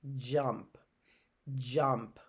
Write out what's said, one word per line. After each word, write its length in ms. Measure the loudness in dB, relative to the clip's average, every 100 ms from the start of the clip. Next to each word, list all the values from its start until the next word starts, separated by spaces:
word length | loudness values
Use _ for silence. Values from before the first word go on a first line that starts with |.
| -8 -8
Jump. 600 | 0 0 0 -2 -8 -20 _ _ _ _ _ _ -8 -6
Jump. 600 | -2 2 4 4 -2 -14